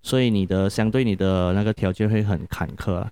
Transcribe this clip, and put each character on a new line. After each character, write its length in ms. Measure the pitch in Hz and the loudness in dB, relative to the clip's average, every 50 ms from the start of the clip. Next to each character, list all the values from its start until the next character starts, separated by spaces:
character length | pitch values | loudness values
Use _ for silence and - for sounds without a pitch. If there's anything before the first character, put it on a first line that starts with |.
所 180 | _ - - 131 | _ 0 0 2
以 100 | 127 120 | 2 2
你 160 | 110 101 95 | 2 2 0
的， 220 | 90 95 95 95 98 | 2 2 0 0 0
相 220 | - - 110 110 | 0 0 -2 0
对 140 | 107 131 131 | 2 2 0
你 100 | 117 98 | 0 0
的 380 | 90 98 95 95 92 90 90 | 0 2 2 2 2 2 2
那 100 | 90 101 | 0 0
个 100 | 104 110 | 0 0
条 200 | 107 - - 95 | -2 0 -2 -2
件 160 | 92 - 107 107 | 0 0 0 2
会 160 | 110 107 104 | 2 2 2
很 200 | 101 101 80 - - | 0 -2 -2 -4 -8
坎 200 | - - 87 - | -6 -6 -6 -6
坷 240 | - - - - 90 | -6 -6 -4 -4 -2
啦， 140 | 85 - 110 | -2 -4 -8